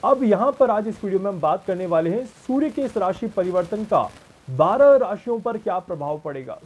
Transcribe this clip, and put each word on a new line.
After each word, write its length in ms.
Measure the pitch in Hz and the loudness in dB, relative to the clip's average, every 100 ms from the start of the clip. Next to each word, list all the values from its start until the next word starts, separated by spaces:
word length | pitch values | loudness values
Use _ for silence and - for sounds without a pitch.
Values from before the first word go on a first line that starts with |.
अब 180 | 220 277 | 2 2
यहाँ 300 | 247 196 247 | 2 2 2
पर 180 | 277 254 | 2 2
आज 180 | 214 214 | 2 -2
इस 160 | - | -6
वीडियो 160 | 202 190 | -2 -2
में 100 | 196 | -2
हम 100 | 190 | -2
बात 240 | 151 180 | -2 -2
करने 220 | - 180 185 | -4 -6 0
वाले 240 | 165 165 | 0 0
हैं 140 | 208 254 | -2 -6
सूर्य 440 | - - 262 302 | -14 -4 -2 -2
के 120 | 262 | -2
इस 140 | 269 226 | -4 -2
राशि 300 | 190 185 226 | -2 -2 -6
परिवर्तन 580 | - 180 180 175 214 | -2 0 0 -2 -6
का 240 | 214 175 107 - - _ - | 0 0 0 -8 -20 _ -10
बारह 460 | 131 160 233 285 269 | 0 2 6 6 6
राशियों 420 | 220 202 - 233 | 4 -4 -4 -4
पर 160 | 233 220 | -4 -4
क्या 200 | 220 185 | -4 -4
प्रभाव 400 | 175 170 143 151 | -6 -8 -6 -6
पड़ेगा, 360 | 156 139 127 - | -8 -10 -10 -14